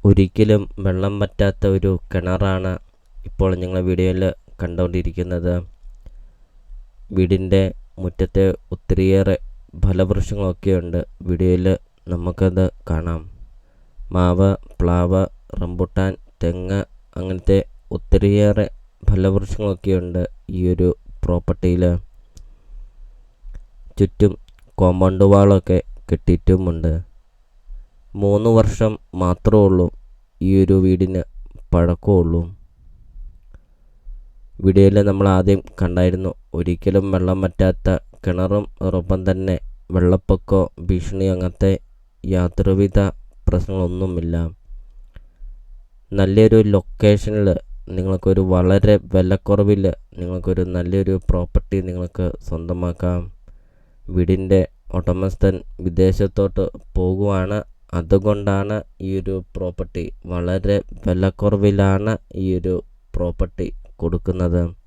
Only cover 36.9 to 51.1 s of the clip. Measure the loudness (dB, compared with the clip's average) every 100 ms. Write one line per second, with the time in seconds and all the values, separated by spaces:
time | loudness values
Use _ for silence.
36.9 | 0 0 -2 0 -2 -4 0 0 0 -2
37.9 | -2 -4 -10 -6 -2 -2 -2 -4 -6 -4
38.9 | -4 -2 -2 0 -2 -2 -4 -6 -20 -4
39.9 | 0 2 2 0 -2 2 0 0 -6 -4
40.9 | -4 -2 -4 -2 -2 -4 0 0 0 -6
41.9 | _ _ _ -4 0 0 0 0 2 2
42.9 | 0 -4 -4 -18 -4 -2 0 -2 -4 -4
43.9 | -4 -4 -4 -4 -4 -4 -8 -20 -20 -20
44.9 | -20 -20 -20 -20 _ -18 -18 -20 -20 -20
45.9 | _ _ 0 2 6 6 6 4 2 -2
46.9 | 0 4 4 0 0 0 0 -4 -18 -10
47.9 | -6 -2 0 2 2 2 2 4 4 4
48.9 | 2 2 0 2 0 0 2 4 2 0
49.9 | -4 -14 -12 -8 -6 -4 -2 -2 -2 -2
50.9 | -2 0